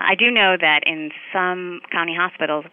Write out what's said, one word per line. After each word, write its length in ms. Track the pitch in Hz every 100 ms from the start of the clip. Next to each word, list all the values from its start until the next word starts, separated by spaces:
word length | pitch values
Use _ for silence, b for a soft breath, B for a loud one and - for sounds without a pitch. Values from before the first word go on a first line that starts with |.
| -
I 80 | 190
do 140 | 240
know 260 | 233 190 180
that 280 | 156 151 165
in 240 | 160 156 - -
some 480 | 190 180 180 180 175 -
county 240 | 175 170
hospitals, 520 | 165 180 - 151 151 160